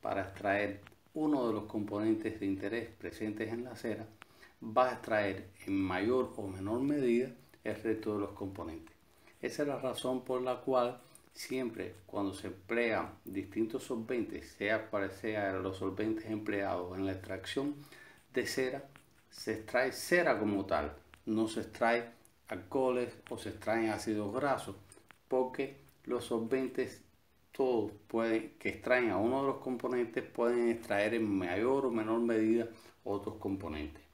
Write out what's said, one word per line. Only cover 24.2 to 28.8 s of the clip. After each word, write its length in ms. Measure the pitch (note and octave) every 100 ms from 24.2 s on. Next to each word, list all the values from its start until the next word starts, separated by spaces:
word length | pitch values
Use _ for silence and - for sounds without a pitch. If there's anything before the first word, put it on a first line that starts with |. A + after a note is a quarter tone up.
| G#2
grasos, 420 | A#2 C#3+ C3 - G2 - - - - -
porque 500 | B2+ B2+ - C3+ - - - -
los 200 | B2 -
solventes 800 | A#2 A2+ C3 C3 - A2+ - - _ _ _ _
todos 380 | - C3 A#2+ G#2 - -
pueden, 460 | A#2 A2+ A2+ A2 -
que 100 | G#2+
extraen 420 | -